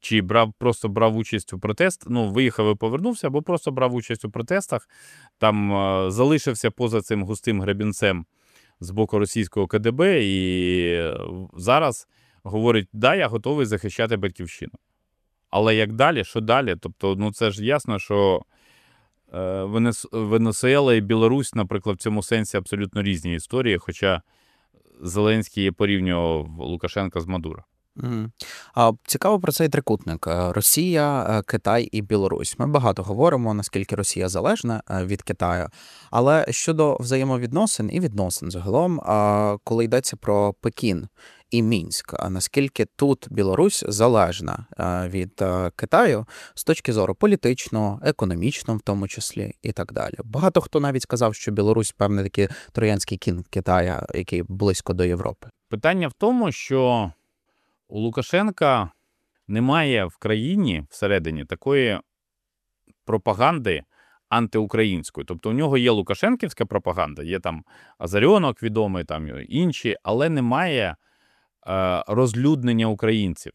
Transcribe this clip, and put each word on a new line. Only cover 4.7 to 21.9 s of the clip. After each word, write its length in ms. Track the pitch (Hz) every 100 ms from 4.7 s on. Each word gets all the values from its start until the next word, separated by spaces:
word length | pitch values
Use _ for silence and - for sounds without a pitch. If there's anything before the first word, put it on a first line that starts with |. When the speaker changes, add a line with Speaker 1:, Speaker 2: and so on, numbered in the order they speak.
| 123 - _ - - - _
Speaker 1:
там, 340 | 110 107 101
е, 380 | 101 98 95 95
залишився 600 | 101 131 151 - 117 117
поза 300 | - 123 110
цим 220 | - 107
густим 400 | 92 104 - 107
гребінцем 640 | 95 101 104 101 104 90 82 _ _ _ _ _
з 100 | 90
боку 280 | 95 107 104
російського 480 | 101 - 98 - 98
К 120 | 110
Д 120 | 110
Б 340 | 127 180 180
і, 600 | 104 95 92 92 90 90 87
е, 300 | 85 82 - - 90 95 -
зараз 520 | 90 135 156 117 - _ _ _
говорить: 460 | - 104 117 113 95
"Да, 220 | 110 120
я 140 | 190 143
готовий 380 | 113 117 151 123
захищати 500 | 104 104 - 113 113
батьківщину". 560 | 98 - 87 - - - _ _ _ _ _ _ _
Але 260 | 95 110 110
як 160 | 107
далі, 320 | 110 143 156
що 160 | 95 -
далі? 360 | 107 123 131 85
Тобто, 340 | 87 - 98 95
ну, 140 | 104
це 180 | 104 113
ж 140 | 101
ясно, 340 | 107 147 - 104
що, 440 | - 101 98 92 - _ _ _ _ _ _ _ _
е, 280 | 87 92 95
Венес-, 460 | 95 110 117 110 -
Венесуела 840 | 113 110 113 113 107 127 139 139
і 60 | 117
Білорусь, 540 | 101 113 113 131 131
наприклад, 420 | - 98 104 110